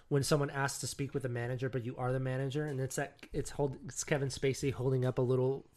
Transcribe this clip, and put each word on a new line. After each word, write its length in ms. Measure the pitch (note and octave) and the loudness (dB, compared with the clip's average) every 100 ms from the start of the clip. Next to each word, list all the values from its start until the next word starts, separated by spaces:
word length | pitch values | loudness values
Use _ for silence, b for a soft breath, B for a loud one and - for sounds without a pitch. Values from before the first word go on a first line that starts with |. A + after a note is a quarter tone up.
| B | B
when 140 | C#3+ | 2
someone 260 | C3+ D3+ C#3+ | 4 2 2
asks 300 | C#3 C#3 - | 0 -2 -2
to 80 | C3 | -6
speak 260 | - C#3 | -4 -4
with 80 | C#3+ | -2
the 80 | B2 | -2
manager, 400 | A#2+ A#2+ B2+ C3 | -2 -2 -2 -2
but 160 | B2+ A#2 | -2 -4
you 100 | B2+ | -2
are 140 | B2+ | 0
the 80 | C3 | 0
manager, 460 | C3 C3 C3+ D3 D3+ | 0 0 0 0 -2
and 140 | C3 | -2
it's 160 | C3 - | -2 -2
that, 200 | C#3 - - | -4 -6 -8
it's 200 | D3 - | -4 -4
hold-, 260 | - C#3+ B2+ E3+ | 0 -2 -2 -8
it's 180 | - | -6
Kevin 260 | - D3 C3+ | 0 0 0
Spacey 440 | - C3+ C3 C#3+ | 0 0 2 0
holding 320 | G2 C3 C3 B2+ | 0 2 2 2
up 140 | B2+ | 2
a 20 | |
little, 420 | B2+ B2+ B2+ C3+ - | 2 4 4 0 -6